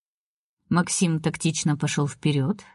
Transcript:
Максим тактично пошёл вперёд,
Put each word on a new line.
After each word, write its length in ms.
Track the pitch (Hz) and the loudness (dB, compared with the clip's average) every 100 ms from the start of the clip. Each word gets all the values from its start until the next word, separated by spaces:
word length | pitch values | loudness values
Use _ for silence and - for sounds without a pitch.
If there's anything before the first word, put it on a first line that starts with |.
| _ _ _ _ _ _ _ | _ _ _ _ _ _ _
Максим 540 | 165 175 - 175 160 | 0 0 0 0 2
тактично 560 | 160 - 165 156 160 147 | -2 -2 -2 0 0 0
пошёл 300 | 143 - 143 | -2 0 -2
вперёд, 560 | - 151 143 131 220 - | -2 0 0 0 -4 -10